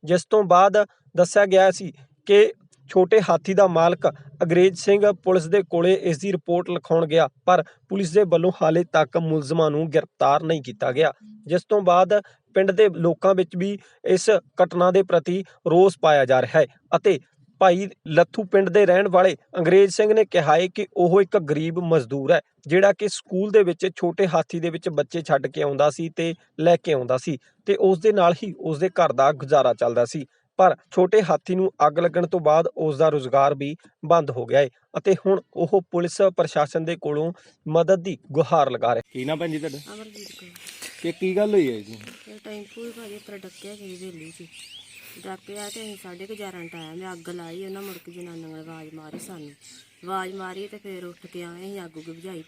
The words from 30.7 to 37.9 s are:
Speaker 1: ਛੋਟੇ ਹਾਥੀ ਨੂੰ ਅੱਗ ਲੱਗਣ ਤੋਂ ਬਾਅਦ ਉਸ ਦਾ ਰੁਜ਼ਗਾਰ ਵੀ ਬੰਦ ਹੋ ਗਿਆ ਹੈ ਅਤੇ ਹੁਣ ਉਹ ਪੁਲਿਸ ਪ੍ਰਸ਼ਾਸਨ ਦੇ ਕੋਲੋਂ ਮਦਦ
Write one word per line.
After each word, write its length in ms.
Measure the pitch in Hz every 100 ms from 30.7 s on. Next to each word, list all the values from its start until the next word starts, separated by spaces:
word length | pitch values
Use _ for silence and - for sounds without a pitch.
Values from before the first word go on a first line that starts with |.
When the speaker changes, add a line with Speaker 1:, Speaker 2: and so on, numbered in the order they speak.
| 143 _
Speaker 1:
ਛੋਟੇ 320 | - 180 214
ਹਾਥੀ 320 | 180 156 -
ਨੂੰ 180 | 185 185 _ 151
ਅੱਗ 120 | 151
ਲੱਗਣ 280 | 170 160 170
ਤੋਂ 140 | 185
ਬਾਅਦ 260 | 151 151 170 -
ਉਸ 200 | 156 139
ਦਾ 120 | 156
ਰੁਜ਼ਗਾਰ 460 | 147 127 135 139
ਵੀ 220 | 143 139 156 _ _
ਬੰਦ 260 | 156 170 143
ਹੋ 160 | 123 117
ਗਿਆ 120 | 127
ਹੈ 100 | 139 _ _ -
ਅਤੇ 160 | - 190 190
ਹੁਣ 140 | 190 -
ਉਹ 280 | - 170 196 180
ਪੁਲਿਸ 320 | 175 175 - 196 185
ਪ੍ਰਸ਼ਾਸਨ 480 | 160 - 147 165
ਦੇ 120 | 160 170
ਕੋਲੋਂ 320 | 151 147 160 175 _ _ -
ਮਦਦ 340 | 156 170